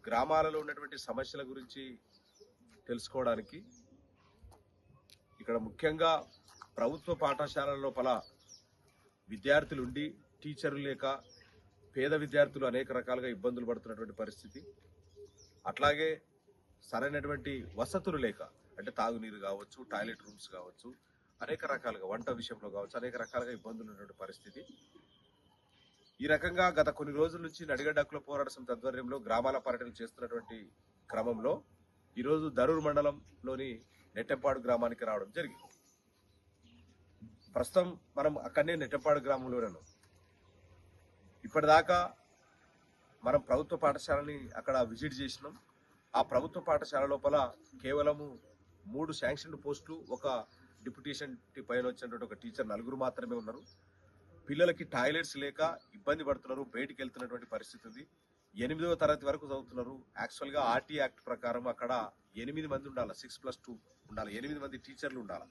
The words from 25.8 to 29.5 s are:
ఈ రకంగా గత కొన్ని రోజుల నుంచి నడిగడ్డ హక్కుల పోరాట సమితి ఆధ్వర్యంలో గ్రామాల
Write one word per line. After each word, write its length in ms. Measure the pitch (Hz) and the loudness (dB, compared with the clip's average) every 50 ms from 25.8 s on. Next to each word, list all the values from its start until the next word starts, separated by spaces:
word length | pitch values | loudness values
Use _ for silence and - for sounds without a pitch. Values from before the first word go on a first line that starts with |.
| _ _ _ _ _ _ _ _ | _ _ _ _ _ _ _ _
ఈ 60 | 127 147 | 2 4
రకంగా 340 | 156 147 165 180 180 185 185 180 160 | 4 4 4 0 4 4 4 6 6
గత 120 | 151 151 147 - - | 6 4 4 2 -2
కొన్ని 140 | 147 143 139 147 | -6 -4 2 2
రోజుల 200 | 160 165 165 170 165 | 2 2 2 -6 -10
నుంచి 160 | 160 156 - 165 151 | -10 -10 -10 -4 -4
నడిగడ్డ 280 | 139 127 143 151 151 151 | -2 0 0 2 2 2
హక్కుల 180 | 143 - - 143 - 143 | 0 0 -4 -12 -8 -6
పోరాట 220 | 147 139 143 135 | -2 -2 -2 -2
సమితి 200 | - 131 127 123 120 | -4 -10 -6 -6 -6
ఆధ్వర్యంలో 420 | 113 120 135 123 127 127 123 135 139 110 | -2 -2 -4 -4 -4 -6 -6 -8 -8 -2
గ్రామాల 320 | 107 110 117 123 135 | 2 2 2 4 2